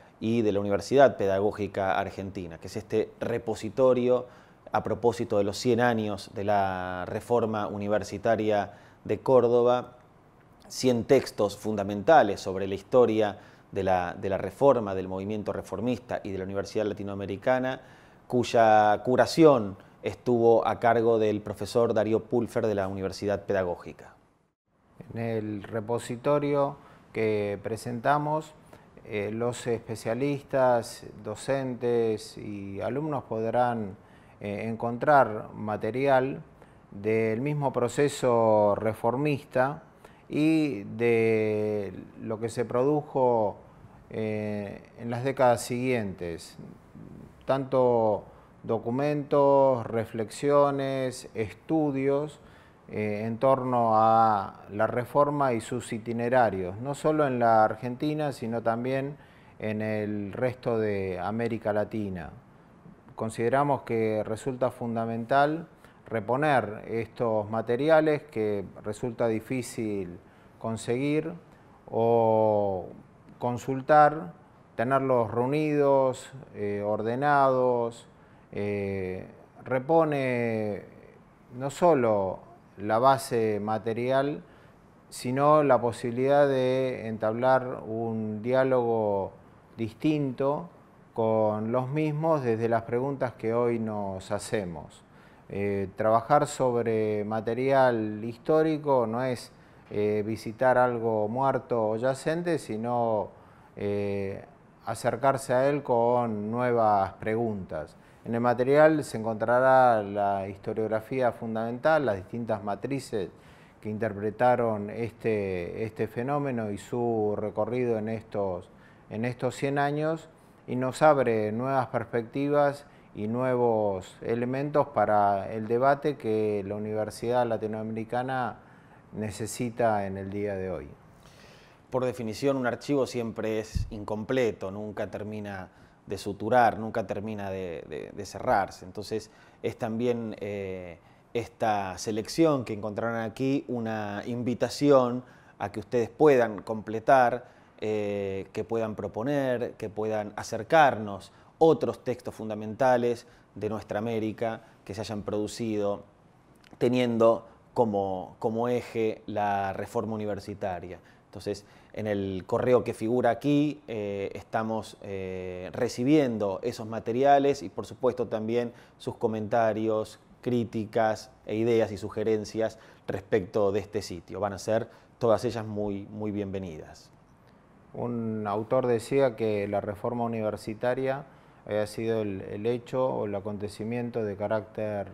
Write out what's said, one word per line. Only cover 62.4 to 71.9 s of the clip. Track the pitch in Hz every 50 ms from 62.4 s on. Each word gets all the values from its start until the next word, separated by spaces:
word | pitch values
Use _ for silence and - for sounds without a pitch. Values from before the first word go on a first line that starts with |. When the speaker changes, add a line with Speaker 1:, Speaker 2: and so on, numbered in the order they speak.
| - - - - - - - - - - - - _ - -
Speaker 2:
Consideramos | - 113 113 110 - 117 117 127 135 143 143 135 120
que | - - 117 113 110 110 107 107 104
resulta | 110 110 110 - 139 127 123 131 123
fundamental | - - 123 117 113 113 113 113 113 113 117 110 139 139 143 151 156 165 170 - - - - - - - -
reponer | - 113 113 98 113 123 139 151 156 139 120 107 104 107 - 92 -
estos | 107 113 107 - - - 123 117 110 107 104 101
materiales | 110 113 110 117 120 123 143 160 160 156 156 156 147 139
que | - - - 113 107 107 104 101 92 - - -
resulta | - 107 107 - - 123 113 - 123 117
difícil | 110 107 110 - 131 127 117 - - - 113 107 104 98 92 87 87 - - - - - - - - -
conseguir | - 113 110 107 - 127 120 127 139 147 147 156 156 160 175 165 - - - - - - - - - -